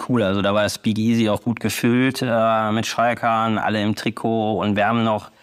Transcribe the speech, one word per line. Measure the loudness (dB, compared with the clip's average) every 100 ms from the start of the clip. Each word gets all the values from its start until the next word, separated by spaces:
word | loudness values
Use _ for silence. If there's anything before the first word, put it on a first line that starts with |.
| -2
cool. | 0
Also | 2 2
da | 2
war | 2
das | 0 0
Speakeasy | -2 0 2 2 2
auch | 0
gut | -2 -2
gefüllt, | -4 -2 0 2 0 -2
äh, | -2 2 2 2 0
mit | -2 -2
Schalkern, | 0 0 2 0 0 0 0
alle | -2 -2
im | -2 -2
Trikot. | -4 -4 -2 -2 -2 -2
Und | 0 0
wir | 2
haben | 2
noch, | 0 -2 -6 -20